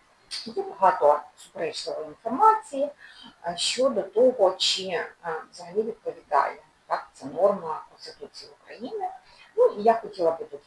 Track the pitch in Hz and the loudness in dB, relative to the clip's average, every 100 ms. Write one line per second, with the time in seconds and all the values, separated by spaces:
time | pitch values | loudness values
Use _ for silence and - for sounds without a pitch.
0 | _ _ _ - 226 381 381 - 190 - | _ _ _ -12 -8 -8 -8 2 2 4
1 | 147 147 - _ - - 160 - - 143 | 4 4 -2 _ -16 -8 -8 -6 -8 -8
2 | 156 151 226 262 440 - - 269 285 - | -10 -12 -6 2 4 4 -2 -4 -4 -6
3 | - - 247 - 170 175 - 233 262 214 | -20 -20 -20 -12 -10 -4 -2 2 2 2
4 | - 214 254 247 185 185 - 190 185 170 | 0 4 4 6 4 4 -2 -2 -4 -6
5 | - - 170 160 - - 165 196 220 - | -6 -10 -8 -8 -10 -18 -6 -4 -4 -6
6 | 165 - - 143 - - - _ - 170 | -10 -10 -2 0 0 -4 -18 _ -8 -6
7 | - - 135 156 196 196 165 - - - | -6 -16 -10 2 2 2 -6 -10 -12 -20
8 | - - - - - - - 185 247 427 | -20 -18 -20 -20 -20 -20 -20 -14 -12 -8
9 | 370 - _ - - 427 494 - 214 226 | -8 -10 _ -20 -6 2 4 4 2 2
10 | - - 165 - - 143 | -2 -2 0 0 -6 -14